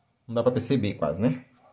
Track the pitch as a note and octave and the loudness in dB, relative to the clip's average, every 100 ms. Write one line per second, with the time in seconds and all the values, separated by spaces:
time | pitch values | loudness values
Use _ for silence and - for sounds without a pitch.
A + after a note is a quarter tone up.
0 | _ _ - A#2 A#2 B2+ - C3+ G2+ F2 | _ _ -6 0 2 0 0 0 0 -2
1 | D2+ E2 A#2+ - - _ - | -2 0 0 0 -8 _ -20